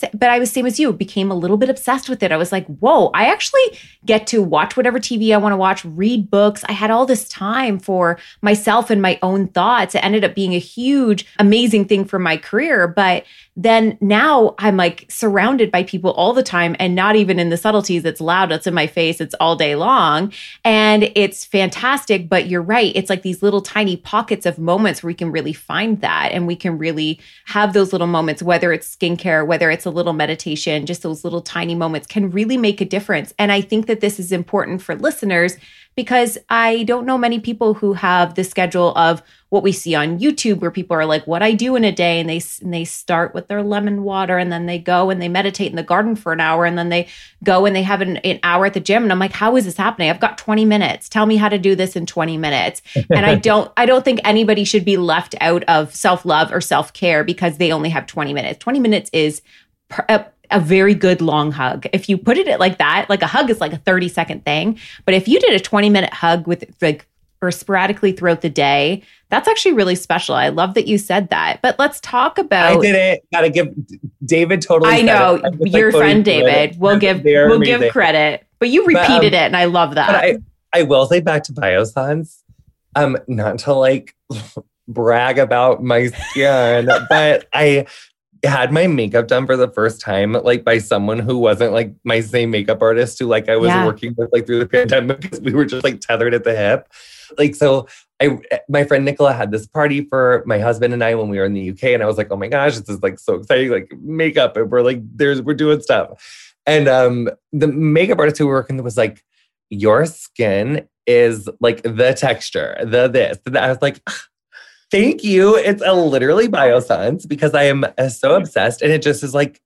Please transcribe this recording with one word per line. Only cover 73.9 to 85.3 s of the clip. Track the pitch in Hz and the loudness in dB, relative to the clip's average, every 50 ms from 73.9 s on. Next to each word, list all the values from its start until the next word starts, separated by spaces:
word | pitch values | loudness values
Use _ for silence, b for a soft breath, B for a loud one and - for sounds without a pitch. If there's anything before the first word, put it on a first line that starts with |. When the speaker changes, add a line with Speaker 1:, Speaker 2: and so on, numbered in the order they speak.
| 147 - - - - - 139 | -14 -18 -18 -18 -16 -8 -2
Speaker 2:
David | 120 160 165 170 170 190 170 | 0 2 2 2 2 0 0
totally | - - 170 160 160 160 | 0 2 2 4 4 4
Speaker 1:
I | 233 | 4
Speaker 2:
said | 240 233 | 4 4
it. | |
Speaker 1:
know. | 226 220 196 185 185 180 170 - | 4 4 4 4 4 4 2 0
Speaker 2:
I'm | - 170 | -2 -2
just, | 160 190 | -2 -2
like, | 196 180 | 2 2
Speaker 1:
Your | 220 220 220 | 4 4 4
Speaker 2:
putting | 214 151 - - 202 214 196 | 4 4 4 4 4 4 4
Speaker 1:
friend | |
Speaker 2:
credit. | 202 165 151 127 | 4 2 4 4
Speaker 1:
David. | 131 143 147 151 151 170 170 | 4 4 4 2 0 0 0
We'll | 190 196 208 208 | 2 2 4 4
give, | 202 190 190 185 139 | 2 2 0 2 2
Speaker 2:
They're | 147 147 147 147 151 | 4 4 6 6 6
Speaker 1:
we'll | 226 220 | 6 4
give | - - 240 | 4 2 2
Speaker 2:
amazing. | 247 247 117 | 2 2 0
Speaker 1:
credit. | - 247 185 160 156 156 151 151 143 - _ _ _ - | 2 2 2 2 2 2 2 0 -2 -4 _ _ _ -4
But | 240 240 | -2 2
you | 262 349 - | 2 2 4
Speaker 2:
But, | |
Speaker 1:
repeated | 339 - 175 175 - 170 170 160 147 185 | 4 4 4 4 4 4 4 4 4 4
Speaker 2:
um, | 175 | 2
Speaker 1:
it, | 151 | 2
and | - 185 | 2 2
I | 180 175 | 2 2
love | 175 175 175 170 139 151 | 2 2 2 0 2 0
that. | 156 143 | 0 2
Speaker 2:
but | 202 196 | 2 2
I, | 170 - 180 127 110 - - _ _ _ _ - 175 | 2 2 2 0 0 -6 -16 _ _ _ _ 0 0
I | 156 | 2
will | 135 143 131 131 | 4 4 4 4
say | - 175 180 | 4 2 2
back | 156 160 156 151 151 | 2 0 0 -2 -2
to | - | -6
Biossance, | 120 - 101 95 92 98 113 110 - 135 131 139 151 165 160 - - _ _ _ _ _ _ _ _ _ _ _ - | -8 -4 0 0 2 2 0 0 -2 -4 -2 -2 -2 -4 -6 -8 -14 _ _ _ _ _ _ _ _ _ _ _ -2
um, | 143 147 131 131 - - | 0 0 0 0 -4 -6
not | 127 127 107 107 107 107 120 | -6 -4 -4 -2 -4 -4 -4
to, | - 143 139 | -2 0 2
like, | 135 131 131 139 135 - - - _ _ - | 2 4 2 2 0 -2 -10 -20 _ _ -14
<laughs> | 120 110 110 - - - - _ _ _ _ | -14 -14 -14 -16 -18 -20 -20 _ _ _ _
brag | - 110 120 113 117 117 117 117 127 | -10 -6 -2 0 2 2 2 2 0